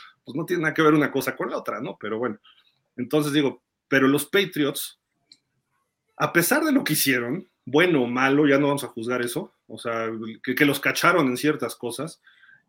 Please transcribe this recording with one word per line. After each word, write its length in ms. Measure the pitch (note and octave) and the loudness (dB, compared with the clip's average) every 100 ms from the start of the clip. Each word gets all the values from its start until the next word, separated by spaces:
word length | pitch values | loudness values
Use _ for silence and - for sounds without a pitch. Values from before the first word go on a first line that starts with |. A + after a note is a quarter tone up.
| - _ | -20 _
pues 120 | - B2 | -12 -8
no 80 | |
tiene 180 | E3 F3 | -4 -2
nada 120 | D#3 | -2
que 80 | D3 | 2
ver 100 | D#3 | 4
una 180 | D3+ C3+ | 6 4
cosa 240 | C#3 C3 | 0 -4
con 140 | - F3 | -4 -6
la 60 | C#3+ | -6
otra, 240 | G#2 G#2+ | -8 -8
¿no? 160 | C#3+ - | -10 -10
Pero 200 | G#2+ A2 | -8 -6
bueno, 200 | B2 - _ _ _ _ _ - | -6 -8 _ _ _ _ _ -12
entonces 360 | B2 D3+ D3 | -2 0 0
digo, 300 | C#3+ C#3 - _ _ - | 0 0 -2 _ _ 0
pero 180 | C3+ C3 | 2 4
los 180 | C#3+ - | 2 0
Patriots, 720 | G3 F#3+ - C#3 C#3 - - _ _ _ _ _ _ _ _ _ _ _ - | 0 0 -2 -2 -4 -10 -14 _ _ _ _ _ _ _ _ _ _ _ -6
a 160 | D3 | 0
pesar 320 | E3+ E3 C#4+ | 2 2 2
de 80 | D#4+ | 2
lo 120 | C4+ | 0
que 80 | - | 0
hicieron, 560 | D3+ C#3 B2 A#2+ D#3+ - _ | -2 0 0 -2 -6 -8 _
bueno 380 | - C#3 F3+ D3+ | -2 2 4 2
o 40 | A#2+ | 0
malo, 400 | B2 C3+ C#3+ D3+ | 0 2 4 4
ya 120 | C#3 | 4
no 80 | C#3+ | 2
vamos 180 | C#3+ | -2
a 40 | A#2 | -6
juzgar 340 | - A2+ B2 | -8 -4 -4
eso, 320 | A#2+ D3 G#3+ _ - | -4 -6 -10 _ -20
o 100 | A2+ | -12
sea, 320 | A#2+ A2+ A2+ A2+ A2+ A2+ | -8 -6 -6 -6 -10 -10
que, 120 | - | -4
que 100 | B2+ D3 | 2 2
los 140 | C3+ | 2
cacharon 480 | C3+ C3 E3 F3+ C3+ | -2 2 2 4 2
en 80 | B2 | 2
ciertas 380 | D3 D3+ A2+ - | 0 0 -4 -6
cosas, 440 | A#2+ A2+ D#3+ - _ _ _ _ | -10 -8 -10 -12 _ _ _ _